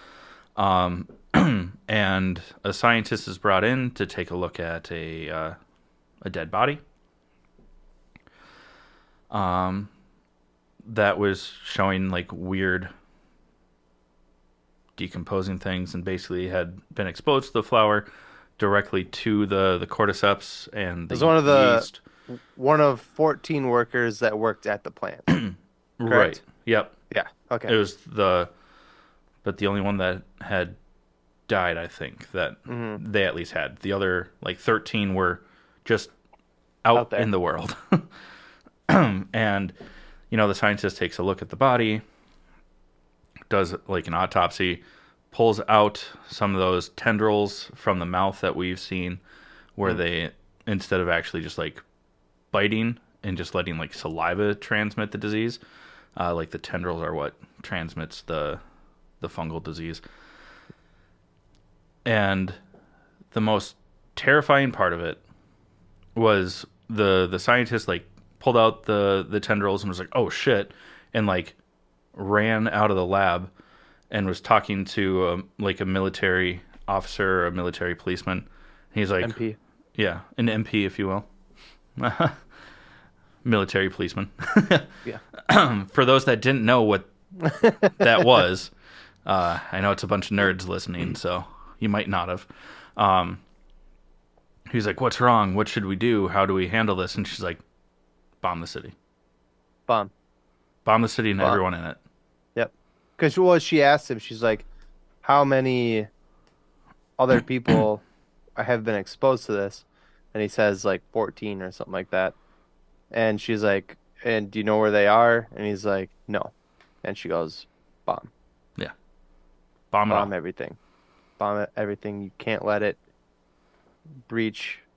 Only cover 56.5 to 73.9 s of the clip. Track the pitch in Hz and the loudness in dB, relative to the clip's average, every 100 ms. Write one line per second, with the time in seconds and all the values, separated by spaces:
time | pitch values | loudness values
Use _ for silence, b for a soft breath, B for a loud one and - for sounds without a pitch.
56.5 | 92 - 90 87 82 80 80 73 - - | -10 -8 -8 -6 -6 -6 -6 -8 -10 -20
57.5 | _ - 90 80 82 80 - - 78 73 | _ -10 -8 -8 -10 -12 -12 -8 -6 -6
58.5 | 76 - b b b _ _ 82 - 82 | -8 -12 b b b _ _ -12 -10 -10
59.5 | 80 82 80 82 80 - b b b b | -8 -10 -12 -12 -12 -18 b b b b
60.5 | b b b b b b b _ _ _ | b b b b b b b _ _ _
61.5 | _ _ _ _ _ 113 110 98 95 95 | _ _ _ _ _ -2 0 2 0 -2
62.5 | - _ - b b b b _ 113 107 | -8 _ -20 b b b b _ -2 0
63.5 | 104 - - _ _ _ - - 147 143 | 0 -2 -14 _ _ _ -4 2 4 4
64.5 | 139 135 - 90 85 82 - _ _ _ | 4 2 0 -2 -2 -6 -8 _ _ _
65.5 | _ _ _ _ _ - - 110 101 90 | _ _ _ _ _ -10 0 4 4 0
66.5 | - - _ - 107 98 92 90 90 - | -6 -16 _ -6 0 4 4 2 0 2
67.5 | 123 113 117 - 87 - - _ _ 135 | 2 2 -2 -4 -6 -8 -20 _ _ 2
68.5 | 117 110 - - 104 101 98 80 104 - | 6 4 2 -2 0 2 2 0 -4 -2
69.5 | 104 98 95 98 90 92 131 107 - 139 | 0 0 -2 -4 -8 -4 -2 -2 0 0
70.5 | 113 101 - B B B 117 104 90 85 | 0 0 -12 B B B -2 0 0 -4
71.5 | - _ _ _ _ _ - 98 104 110 | -12 _ _ _ _ _ -8 0 2 2
72.5 | 110 110 104 107 95 90 98 95 90 92 | 2 0 2 2 2 0 2 2 0 -6
73.5 | - b b b | -16 b b b